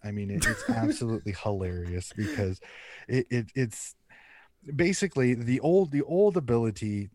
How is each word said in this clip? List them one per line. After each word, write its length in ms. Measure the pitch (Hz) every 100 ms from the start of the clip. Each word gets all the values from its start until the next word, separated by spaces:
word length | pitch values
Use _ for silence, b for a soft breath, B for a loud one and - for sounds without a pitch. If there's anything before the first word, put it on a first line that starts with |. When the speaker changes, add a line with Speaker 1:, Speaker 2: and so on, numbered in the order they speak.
Speaker 1:
I 80 | 104
mean, 180 | 104 101
it, 140 | 101 -
it's 180 | - -
Speaker 2:
<laughs> 40 |
Speaker 1:
absolutely 640 | - 294 - 117 113 104 95
hilarious 720 | 110 101 92 90 87 90 -
because 480 | - 107 294 95 92 B B B B B
it, 180 | 127 -
it, 160 | 123 107
it's 400 | 135 120 - - - _ b b b b _ -
basically 600 | 147 175 190 196 139 127
the 260 | 120 117 123
old, 320 | 139 185 175
the 100 | 143
old 340 | 135 175 208 180
ability 760 | 123 117 113 101 107 104 101